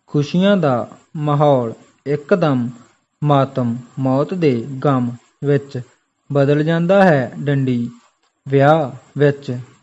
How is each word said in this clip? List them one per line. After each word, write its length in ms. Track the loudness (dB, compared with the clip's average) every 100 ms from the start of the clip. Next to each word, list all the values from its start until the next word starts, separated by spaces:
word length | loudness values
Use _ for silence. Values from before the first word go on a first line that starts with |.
| _
ਖੁਸ਼ੀਆਂ 500 | -4 -2 0 2 2
ਦਾ 320 | 0 -2 -4 -12 _ -8
ਮਾਹੌਲ 560 | -2 2 4 2 0 -8 _ _ -6
ਇੱਕਦਮ 600 | -6 -2 0 0 0 -4 -8 -20 _ _ _
ਮਾਤਮ 540 | 0 2 2 -2 -4 -4 -10 -6
ਮੌਤ 340 | -2 0 -2
ਦੇ 340 | 0 0 0 -4 -4 -2
ਗਮ 260 | 0 -2 -6 _ _
ਵਿੱਚ 380 | -2 -2 -2 -12 -14 _ _ _ -6
ਬਦਲ 300 | 0 2 2
ਜਾਂਦਾ 400 | 0 0 2 4
ਹੈ 280 | 4 4 0 -6
ਡੰਡੀ। 520 | -4 -2 0 -2 -4 -10 _ _ _ _ -2
ਵਿਆਹ 440 | 2 4 4 0 -10 -10 0
ਵਿੱਚ 420 | 0 0 -6 -10 -12 _